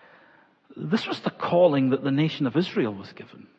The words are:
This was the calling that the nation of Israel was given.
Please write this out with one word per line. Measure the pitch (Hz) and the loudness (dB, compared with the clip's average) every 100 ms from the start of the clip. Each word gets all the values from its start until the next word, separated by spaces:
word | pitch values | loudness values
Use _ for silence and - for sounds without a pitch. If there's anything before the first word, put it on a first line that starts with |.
| - - - _ _ _ _ - | -20 -20 -20 _ _ _ _ -10
This | 156 220 - | -2 -2 -2
was | 349 | -6
the | - | -6
calling | - - 175 175 143 131 | -6 0 4 4 4 2
that | 131 | 0
the | 139 | 0
nation | 139 156 - 135 | 0 0 0 0
of | 147 | 0
Israel | 190 214 113 | 0 -2 -2
was | 98 - | -4 -14
given. | - - - - | -18 -20 -20 -20